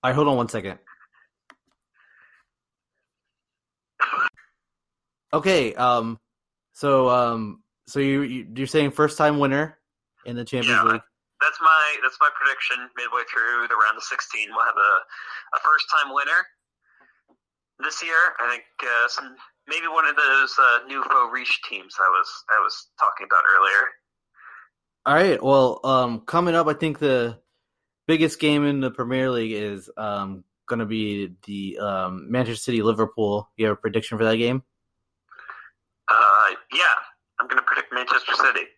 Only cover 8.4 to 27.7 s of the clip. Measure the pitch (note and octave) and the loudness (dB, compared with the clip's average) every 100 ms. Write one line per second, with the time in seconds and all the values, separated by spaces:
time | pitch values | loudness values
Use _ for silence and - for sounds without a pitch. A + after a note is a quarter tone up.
8.4 | - A#2 C3+ D#3+ C#3+ C#3 D3+ D3+ D3+ D3 | -12 -8 -2 0 0 2 0 2 2 2
9.4 | C#3 C3+ D#3 - _ _ _ _ - A#2+ | 2 0 -4 -10 _ _ _ _ -12 -10
10.4 | A#2+ B2 A#2+ G#2+ G2+ A2+ - _ _ _ | -6 -4 0 2 2 0 -4 _ _ _
11.4 | D3 D#3 D#3+ D#3+ D3+ C#3+ C3 - D3+ - | -2 2 4 4 2 -2 -4 0 0 2
12.4 | C#3 C3 - B2+ B2 B2 B2 A#2+ A#2 A#2+ | -2 -2 -6 -6 -8 -10 -6 -6 -4 -4
13.4 | A#2 A#2+ A#2 A2+ G#2+ A2+ - C3 - A2+ | -2 -2 -2 0 0 0 -6 -8 -8 -10
14.4 | G#2 A2 A#2 G2+ G2+ F#2+ - - - - | -6 -2 -2 2 2 2 -2 -18 -16 -16
15.4 | - - D#3 D3+ - D#3 C#3+ C#3 C#3+ E3+ | -8 -4 2 0 2 -2 0 -2 -2 -2
16.4 | - _ _ _ _ _ _ _ _ _ | -4 _ _ _ _ _ _ _ _ _
17.4 | _ _ _ _ D3+ D#3 E3+ E3 F3 - | _ _ _ _ -8 -8 -2 2 2 0
18.4 | A#2+ A#2+ _ - B2+ A#2+ A#2+ - C3+ B2+ | -4 -4 _ -10 -2 0 0 -2 -10 -18
19.4 | - _ - D#3+ E3 D#3+ D#3 D3 C#3+ C3+ | -20 _ -10 -6 -2 0 2 2 4 4
20.4 | C3 - B2+ A#2+ C3+ C3+ C3 C3+ A#2+ B2 | 2 4 6 6 0 -6 0 0 0 -2
21.4 | B2 - - G2+ F#2+ - F#2+ F#2 F#2+ - | -4 -6 -6 -16 -14 0 2 2 -2 -6
22.4 | - G#2+ G2 - - _ G2+ - G2 F#2 | 0 0 0 -4 -16 _ -2 -2 0 2
23.4 | - F#2+ G2 G2+ B2 - _ _ _ _ | 4 4 4 2 0 -6 _ _ _ _
24.4 | - - - _ _ _ - D3 F#3+ D3+ | -20 -20 -20 _ _ _ 0 4 4 2
25.4 | C3 C#3 B2+ - C3 C3 B2 A2+ - E3 | 4 4 4 2 2 2 2 -4 -2 0
26.4 | F3 E3 D#3 D3 D#3+ D3 C#3+ B2+ A#2 A2+ | 2 2 0 0 -4 -2 0 0 0 -6
27.4 | _ _ _ | _ _ _